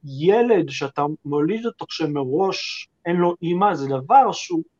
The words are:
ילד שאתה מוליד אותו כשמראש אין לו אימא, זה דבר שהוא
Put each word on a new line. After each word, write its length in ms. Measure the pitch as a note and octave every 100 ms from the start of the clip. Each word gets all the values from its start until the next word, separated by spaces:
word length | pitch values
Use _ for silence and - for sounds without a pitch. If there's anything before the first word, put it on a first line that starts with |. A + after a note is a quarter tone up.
ילד 640 | D3 C3+ D#3+ G#3+ A#3+ G#3 D3+
שאתה 340 | C3+ C#3 C#3+ D3 D#3
מוליד 420 | C#3+ D3 D3+ A3 A3+
אותו 200 | - E3
כשמראש 1000 | - D#3 D3 C3 D3 G3 F3 - - - _ E3+
אין 100 | F3
לו 180 | F3 F3
אימא, 320 | E3+ F3 G#3
זה 140 | D#3+ C3+
דבר 440 | C3+ C#3 C4 A#3+
שהוא 300 | F3 - E3+ E3